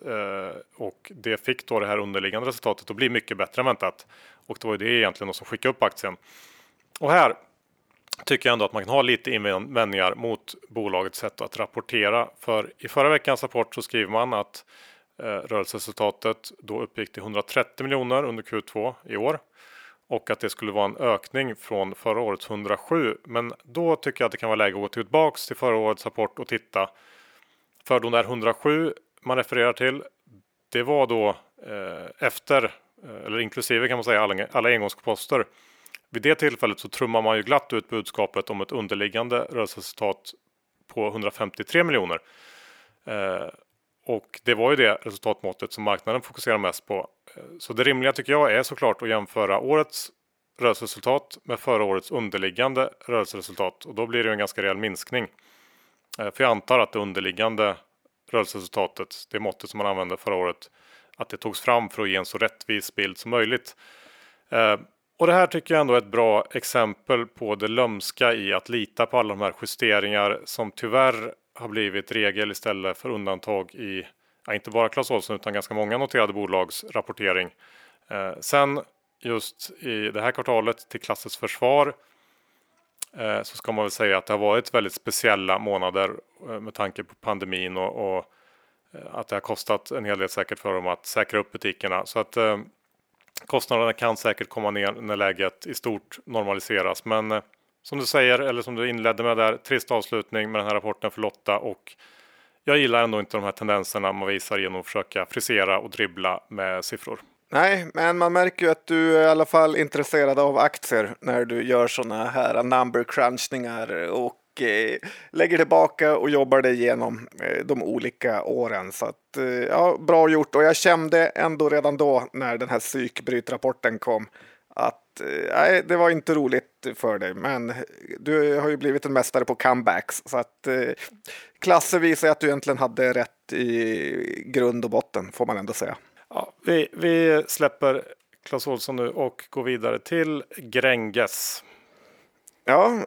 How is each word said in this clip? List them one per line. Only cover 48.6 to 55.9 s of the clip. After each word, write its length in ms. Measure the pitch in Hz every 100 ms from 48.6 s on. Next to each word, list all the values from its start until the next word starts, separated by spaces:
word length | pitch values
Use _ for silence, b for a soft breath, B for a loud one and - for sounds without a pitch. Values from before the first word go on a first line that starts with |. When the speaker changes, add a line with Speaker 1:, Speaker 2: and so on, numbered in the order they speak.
Speaker 1:
såklart 380 | 131 135 123 -
att 80 | 113
jämföra 500 | 110 101 113 98 101
årets 520 | 131 151 151 - - _ _ _ _ -
rörelseresultat 800 | 120 107 117 104 123 139 - -
med 160 | - 117
förra 240 | 135 110
årets 280 | 104 95 -
underliggande 800 | 131 104 98 95 92 131 131 131 - -
rörelseresultat. 800 | 117 98 101 95 92 92 - -
Och 100 | 107
då 100 | 117
blir 180 | 120
det 40 | 110
ju 40 |
en 60 | 104
ganska 220 | 101 -
rejäl 160 | 98 95
minskning. 500 | 107 90 - 123 104 b b b b b b